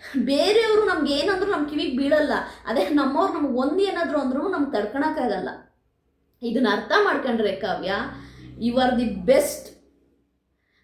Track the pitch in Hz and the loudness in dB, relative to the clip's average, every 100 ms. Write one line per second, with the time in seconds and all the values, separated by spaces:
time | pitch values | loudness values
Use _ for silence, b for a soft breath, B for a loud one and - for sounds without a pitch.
0 | B 269 214 277 359 427 453 427 403 359 | B -4 0 2 4 4 4 4 2 2
1 | 285 285 330 381 403 349 294 302 330 254 | 0 0 0 0 0 0 -2 -4 -4 -2
2 | 277 302 294 208 B B - 233 - 294 | 2 2 2 -2 B B -4 -2 2 2
3 | 262 294 381 320 285 240 285 359 392 339 | 2 2 0 0 -2 0 0 2 0 0
4 | 330 294 254 262 392 349 285 214 202 269 | -2 0 -2 -2 -2 -2 -2 -2 -2 -2
5 | 311 302 240 190 185 - - _ _ _ | -2 -2 -2 -2 -4 -10 -18 _ _ _
6 | _ _ _ _ 233 233 233 208 - 339 | _ _ _ _ -4 0 2 0 2 2
7 | 403 277 - 233 208 190 202 147 170 202 | 4 2 0 0 0 -2 -4 -4 -4 -4
8 | 269 B B B B - 226 240 254 233 | -4 B B B B -6 -2 2 2 2
9 | 233 190 180 269 - - - - _ _ | 0 -2 4 4 4 -4 -12 -20 _ _
10 | _ _ _ _ _ _ _ _ | _ _ _ _ _ _ _ _